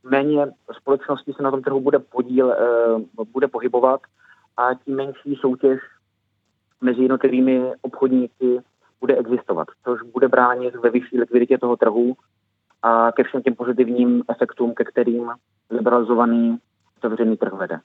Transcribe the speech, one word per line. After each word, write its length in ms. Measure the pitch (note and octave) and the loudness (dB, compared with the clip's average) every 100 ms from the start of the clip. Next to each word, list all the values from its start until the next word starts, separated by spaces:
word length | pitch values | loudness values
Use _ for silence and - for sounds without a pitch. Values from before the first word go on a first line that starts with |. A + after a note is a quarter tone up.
méně 440 | B2+ C3+ C#3+ D3 C#3+ - - A#2 | 0 0 2 0 0 -6 -20 -12
společností 560 | - C#3 - C#3 - | -2 -2 0 -6 -6
se 100 | C3+ | -4
na 80 | C#3 | -2
tom 100 | C3+ | -2
trhu 180 | C3 C3+ | -2 0
bude 200 | C3 C#3+ | 2 0
podíl-, 520 | C3 B2 B2 B2+ B2+ | 0 -6 -2 2 2
eh, 720 | - A#2+ A#2 A#2 A2+ A2 - A2 | 2 2 2 2 0 -4 -12 -8
bude 140 | C3+ C3 | -2 -2
pohybovat 540 | A#2 A#2+ B2 C3 C3+ _ _ _ _ _ - | -2 -2 2 2 0 _ _ _ _ _ -2
a 160 | B2 | -2
tím 220 | B2+ - C3+ | -2 -6 -6
menší 400 | C#3 C3+ C#3+ C#3 | -8 -12 -10 -4
soutěž 440 | C3+ B2 C3+ C3 - _ _ _ _ _ _ _ _ _ | -4 0 0 0 -6 _ _ _ _ _ _ _ _ _
mezi 200 | B2+ A#2+ | -2 2
jednotlivými 720 | C3 C3 C3 B2+ C3 B2+ B2+ - | 2 2 2 2 2 2 -2 -6
obchodníky 800 | B2+ - C3 B2+ B2 _ B2+ B2 - _ _ _ | -12 -2 0 0 -2 _ -2 -2 -6 _ _ _
bude 140 | B2+ B2+ | -2 -2
existovat, 520 | A#2 A#2+ - F2 D#2 - | 0 -4 -2 -6 -6 -10
což 180 | B2+ A#2+ | -6 -6
bude 260 | A2+ B2+ C3 | -6 0 2
bránit 480 | B2+ B2 B2 B2 B2 | 4 4 2 -4 0
ve 140 | A#2+ | 0
vyšší 300 | B2 B2+ B2+ | 0 -2 -2
likviditě 380 | A#2 A#2+ B2 B2+ | 0 0 2 0
toho 200 | A#2+ A#2+ | 0 2
trhu 360 | A2+ A2 A#2+ C3 _ _ _ _ _ _ | 2 2 -2 -4 _ _ _ _ _ _
a 300 | A2+ A#2 A#2 | 2 4 4
ke 120 | - | 2
všem 180 | B2 C3+ | -2 0
těm 140 | C3 A#2 | -2 -2
pozitivním 680 | A#2+ A#2+ A#2 B2 B2 A#2+ A#2+ | -4 0 0 2 2 2 -2
efektům, 440 | A#2 B2 - A#2+ | -4 -4 -2 -4
ke 100 | A#2+ | -2
kterým 480 | A2+ - A#2+ A#2+ A#2+ A#2+ _ _ _ | -4 0 0 -2 -6 -12 _ _ _
liberalizovaný 880 | A#2+ A2+ A#2+ A2+ A#2 A#2 A#2 A#2 A#2 _ _ _ _ | -2 0 0 2 2 2 2 0 -2 _ _ _ _
otevřený 400 | A#2 A2 A2+ G#2+ | -6 -2 -2 0
trh 160 | G2 | -4
vede. 260 | F#2+ F#2 E2 | -6 -8 -10